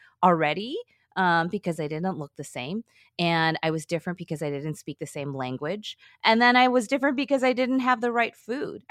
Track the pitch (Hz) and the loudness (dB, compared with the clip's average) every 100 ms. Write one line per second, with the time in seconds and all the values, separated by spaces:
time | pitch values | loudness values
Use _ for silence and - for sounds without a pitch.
0 | - _ 185 170 151 160 220 359 - _ | -20 _ 4 4 2 0 -6 -8 -10 _
1 | _ - 180 170 170 196 185 160 151 156 | _ 0 2 4 2 -2 -4 -4 -4 -4
2 | 185 160 143 - 143 139 123 202 - _ | -4 -4 -10 -12 -12 -10 -6 -8 -10 _
3 | _ - 170 165 160 160 160 160 - 170 | _ -2 0 2 2 2 0 -2 -2 -4
4 | 185 175 170 151 151 143 151 151 - 143 | -4 -8 -8 -6 -4 -4 -6 -8 -10 -10
5 | 151 151 139 135 127 127 147 208 - - | -10 -8 -8 -6 -6 -4 -6 -6 -8 -16
6 | - _ - 226 247 247 254 254 214 269 | -20 _ 2 6 6 6 6 4 2 0
7 | 269 269 269 277 254 240 254 262 254 247 | 0 0 0 2 2 2 0 0 0 0
8 | 240 233 233 - - 254 - - - | 0 0 -2 -4 -8 -6 -6 -8 0